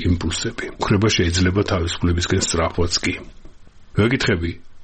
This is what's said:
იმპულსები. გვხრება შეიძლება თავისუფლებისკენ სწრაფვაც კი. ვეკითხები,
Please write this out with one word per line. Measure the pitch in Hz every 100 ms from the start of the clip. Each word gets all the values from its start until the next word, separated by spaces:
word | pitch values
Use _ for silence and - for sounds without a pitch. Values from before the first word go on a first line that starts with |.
იმპულსები. | 90 87 82 - 113 - -
გვხრება | - - 104 107
შეიძლება | - 87 87 92 95
თავისუფლებისკენ | 98 95 85 - 87 85 87 92
სწრაფვაც | - 82 82 - 85 -
კი. | - - - - - - - - -
ვეკითხები, | - 110 131 - 92 85 - - -